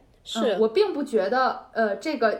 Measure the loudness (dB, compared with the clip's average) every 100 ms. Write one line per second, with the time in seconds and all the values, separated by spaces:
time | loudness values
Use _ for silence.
0 | _ _ -12 -2 0 2 2 2 2 0
1 | -2 0 0 2 0 -2 -8 -2 -2 -2
2 | -4 0 0